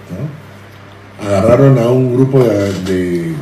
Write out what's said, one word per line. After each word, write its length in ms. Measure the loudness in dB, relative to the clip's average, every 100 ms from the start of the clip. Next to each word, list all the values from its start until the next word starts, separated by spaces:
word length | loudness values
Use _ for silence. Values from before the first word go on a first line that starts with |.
| -16
¿no? 1160 | -12 -12 -12 -20 -20 -20 -20 -20 -20 -20 -10 -4
Agarraron 500 | 0 2 4 4 4
a 80 | 2
un 260 | 0 0 0
grupo 280 | 2 2
de, 280 | 2 0 -2 -4
de, 500 | -4 -4 -2 -4 -6 -8